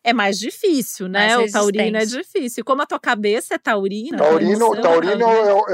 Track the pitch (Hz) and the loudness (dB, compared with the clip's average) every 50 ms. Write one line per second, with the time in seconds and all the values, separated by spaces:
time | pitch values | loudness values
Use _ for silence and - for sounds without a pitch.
0 | - 233 233 233 202 196 196 185 202 254 - - - 392 330 269 208 - - - | -4 -2 0 0 0 0 0 -2 -4 -8 -8 -2 0 0 0 0 -2 -4 -8 -10
1 | 196 185 185 202 208 214 233 247 233 208 202 220 208 208 196 214 208 220 214 220 | -8 -4 -2 0 2 2 2 2 2 0 0 0 0 0 0 0 0 0 0 -2
2 | 220 214 240 269 359 - - 403 277 240 - - 233 - 269 269 294 - - 294 | -2 -2 -4 -8 -8 -6 -6 -4 -4 -4 -6 -8 -4 -2 -2 -2 -2 -4 -6 -6
3 | - 302 247 214 208 208 208 247 339 - - 320 - 277 233 202 196 196 196 214 | -2 -2 -2 -2 0 -2 -2 -2 -4 -4 -8 -6 -2 -2 -2 0 -2 -4 -4 -6
4 | 220 294 269 - 143 151 160 - 208 180 202 214 233 226 208 214 226 175 165 165 | -8 -6 -2 0 2 4 4 4 2 2 2 2 2 2 2 2 2 2 2 2
5 | 165 185 208 220 233 226 226 220 220 208 202 196 214 202 | 2 0 0 0 2 2 4 4 4 4 4 2 2 2